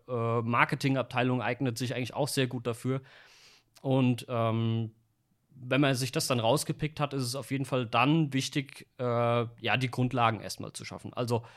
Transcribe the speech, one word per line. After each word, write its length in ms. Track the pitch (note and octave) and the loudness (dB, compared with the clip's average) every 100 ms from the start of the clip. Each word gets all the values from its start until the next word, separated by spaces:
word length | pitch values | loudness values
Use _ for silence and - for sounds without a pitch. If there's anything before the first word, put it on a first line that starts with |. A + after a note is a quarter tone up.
| - | -6
Äh, 360 | B2 A#2 A#2 | -4 0 -2
Marketingabteilung 1000 | A#2 A#2+ D3 C#3+ C#3 C3+ A#2+ B2+ B2+ B2+ | 0 2 2 2 0 0 -2 0 0 0
eignet 340 | A2 B2 C3+ A2+ | -2 -2 -2 -2
sich 200 | B2+ B2 | -4 -4
eigentlich 180 | B2 | -6
auch 140 | - A#2+ | -4 -2
sehr 180 | - B2+ | 0 0
gut 220 | B2 A#2+ | -2 -6
dafür. 340 | A2+ B2+ C3+ C3+ - - - - _ _ - | -4 -4 -4 -6 -20 -20 -20 -20 _ _ -8
Und, 460 | C#3 C3 B2+ A#2+ - | 0 4 4 2 -2
ähm, 640 | A#2+ A2+ A2+ A2+ A2+ A2 - _ _ _ _ _ | -2 0 2 0 0 -2 -10 _ _ _ _ _
wenn 260 | C3+ B2+ C3 | -14 0 4
man 160 | C#3+ B2+ | 4 2
sich 160 | C3 | 0
das 160 | D#3+ - | -2 0
dann 120 | A#2+ | 2
rausgepickt 600 | A2+ D3+ - - D3+ - | 4 2 0 -4 -4 -4
hat, 120 | C#3+ | -4
ist 100 | C#3 | -4
es 100 | B2 | -4
auf 160 | C3+ B2 | -6 -4
jeden 140 | C3+ | -4
Fall 200 | C3+ C3 | -2 -2
dann 480 | A#2 A#2 C3 E3 D3 | 0 4 4 4 4
wichtig, 540 | C3 - D3 C3+ - - - | 0 -2 -4 -6 -12 -20 -6
äh, 60 | |
ja, 720 | B2 A#2+ A#2+ A#2+ A#2 - A2+ A2 | -2 2 2 2 0 -4 0 0
die 140 | B2+ | 0
Grundlagen 500 | - B2 B2+ A#2 G#2+ | 0 0 4 2 2
erstmal 320 | F#2+ - G#2+ | -6 -10 -10
zu 120 | - | -12
schaffen. 280 | A2 F#2+ G#2 | -14 -12 -10
Also 300 | - A#2+ A#2 - | -4 0 0 -2